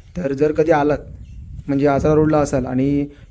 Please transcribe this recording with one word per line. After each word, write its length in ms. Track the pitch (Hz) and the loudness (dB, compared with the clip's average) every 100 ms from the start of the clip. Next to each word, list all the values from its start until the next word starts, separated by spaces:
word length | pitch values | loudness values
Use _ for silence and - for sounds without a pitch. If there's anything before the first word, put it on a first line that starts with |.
| - 175 | -14 -8
तर 160 | 139 | -6
जर 200 | 135 151 | 0 2
कधी 180 | 151 160 | 2 2
आलात, 280 | 151 147 135 - - - - - - 143 | 2 2 -2 -6 -18 -18 -18 -16 -12 -4
म्हणजे 200 | 139 143 | 0 2
आचरा 280 | 139 151 | 2 2
रोडला 240 | 156 156 151 | 2 4 2
असाल 280 | 143 139 127 | 2 -2 -2
आणि 400 | 127 139 143 143 - - | -2 0 0 -4 -10 -14